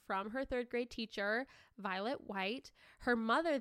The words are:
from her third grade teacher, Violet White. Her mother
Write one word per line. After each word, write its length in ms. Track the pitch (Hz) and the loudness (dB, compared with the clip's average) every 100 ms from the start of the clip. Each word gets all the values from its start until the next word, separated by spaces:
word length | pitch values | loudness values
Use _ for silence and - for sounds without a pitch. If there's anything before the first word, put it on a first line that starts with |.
| - | -4
from 240 | 196 208 | -2 -2
her 160 | 262 269 | -4 -2
third 240 | 247 240 | -2 0
grade 220 | 240 247 | -2 -2
teacher, 560 | - 220 - 202 226 269 - - - | -4 -6 -2 0 0 -2 -12 -20 -8
Violet 480 | 196 185 220 277 - | -4 -2 -2 -2 -4
White. 440 | 196 190 262 - - - - | -2 -2 -4 -8 -20 -20 -4
Her 160 | 254 233 | 2 2
mother 440 | 226 269 330 277 | 4 4 4 0